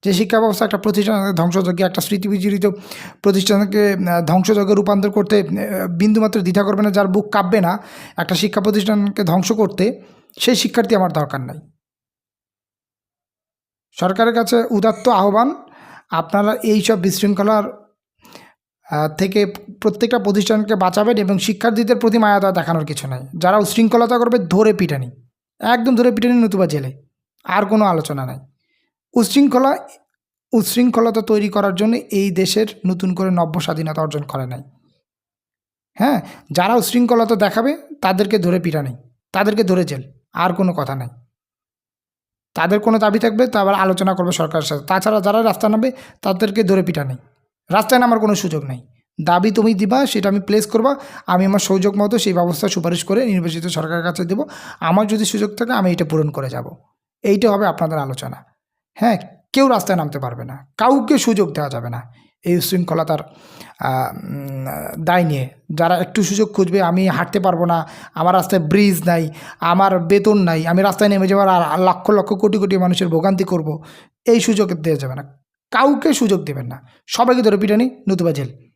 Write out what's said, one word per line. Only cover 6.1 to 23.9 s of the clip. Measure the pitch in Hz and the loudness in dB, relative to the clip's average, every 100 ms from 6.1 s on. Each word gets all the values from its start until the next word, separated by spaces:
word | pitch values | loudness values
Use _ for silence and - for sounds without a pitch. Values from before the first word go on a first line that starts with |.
| 214 214 214 | 4 2 0
দ্বিধা | 180 185 | 0 0
করবে | 202 202 | 0 0
না, | 208 | 0
যার | 196 196 | 2 2
বুক | 190 208 | 0 0
কাঁপবে | 214 190 214 | 0 2 2
না | 175 202 - - - - | 0 -2 -8 -20 -16 -8
একটা | 170 | -4
শিক্ষা | 180 202 208 | -2 0 0
প্রতিষ্ঠানকে | 196 208 202 208 202 202 | 0 0 0 0 0 -2
ধ্বংস | 185 175 185 | 0 0 0
করতে, | 220 208 - 196 277 - - _ - | 0 0 0 -2 -2 -16 -20 _ -4
সেই | - | 0
শিক্ষার্থী | 254 - - 196 | 0 0 0 2
আমার | 214 185 | 2 2
দরকার | 156 143 139 | -2 -4 -6
নাই। | 127 - - _ _ _ _ _ _ _ _ _ _ _ _ _ _ _ _ _ _ _ _ _ _ | -10 -12 -18 _ _ _ _ _ _ _ _ _ _ _ _ _ _ _ _ _ _ _ _ _ _
সরকারের | - 180 190 226 | -4 -4 0 0
কাছে | 233 214 240 233 | 0 0 0 0
উদাত্ত | 214 220 220 - | 0 0 0 2
আহ্বান, | 214 196 202 247 349 - - - - _ | 2 4 2 0 -2 -14 -20 -20 -20 _
আপনারা | 165 160 202 208 | -6 -2 0 0
এই | 220 220 214 | -2 0 0
সব | 202 214 | 2 0
বিশৃঙ্খলার, | 185 180 202 196 202 220 208 - _ _ _ _ - - - _ _ _ - | 0 0 0 2 2 2 0 -10 _ _ _ _ -20 -20 -20 _ _ _ -8
আহ, | 151 156 | -4 -4
থেকে | 151 190 202 202 202 - - | -2 0 0 0 -4 -18 -4
প্রত্যেকটা | 220 208 233 240 | -4 0 0 0
প্রতিষ্ঠানকে | 202 202 190 214 208 | 0 0 2 0 0
বাঁচাবেন | 214 185 180 214 220 | 0 2 2 2 2
এবং | 190 196 | 2 0
শিক্ষার্থীদের | - 214 226 214 226 240 | -2 -2 0 0 0 2
প্রতি | 233 226 | 2 4
মায়া | 214 202 | 4 4
দয়া | 196 | 2
দেখানোর | 180 160 165 | 0 -2 -2
কিছু | 151 143 135 | -4 -8 -8
নাই। | 131 135 170 | -10 -10 -2
যারা | 180 208 | 2 2
উশৃঙ্খলতা | 202 - 226 | 2 2 4